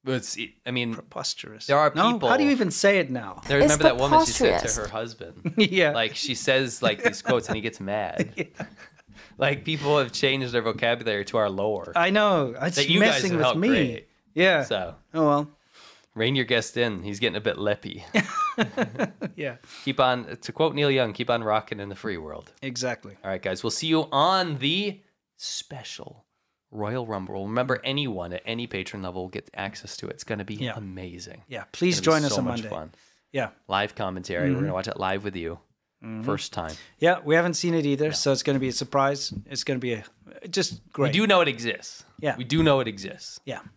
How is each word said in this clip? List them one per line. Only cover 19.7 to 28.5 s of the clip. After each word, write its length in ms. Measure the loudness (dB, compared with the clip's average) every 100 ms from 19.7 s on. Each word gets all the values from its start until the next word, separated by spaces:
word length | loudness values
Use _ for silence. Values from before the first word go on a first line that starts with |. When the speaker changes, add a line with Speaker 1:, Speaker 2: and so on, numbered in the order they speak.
| -8
Speaker 1:
Keep 160 | -4 2
on, 380 | 2 2 -4 -12
to 140 | -12
quote 200 | 0 0 2
Neil 140 | 2
Young, 220 | 2 0
"Keep 180 | -2 0
on 140 | 0
rocking 380 | 2 0 -2 -10
in 80 | -10
the 60 | -8
free 200 | -6 -6
world." 360 | -8 -14 -16 _
Speaker 2:
Exactly. 560 | -10 -6 -6 -6 -12 -12
Speaker 1:
All 60 | -8
right, 120 | -4
guys. 220 | -4 -2
We'll 80 | -2
see 160 | -2 2
you 200 | 2 2
on 460 | 2 4 4 0 -2
the 420 | 0 0 -2 -8 _ _ _ _
special 880 | -10 -10 -10 -16 -14 -14 -16 -18 _ _ _ _ _
Royal 340 | -6 -4 -4 -4
Rumble. 400 | -6 -6 -8 -2
Remember, 360 | -2 0 -2
anyone 480 | -2 -2 -4 -4 -6
at 100 | -8
any 200 | -6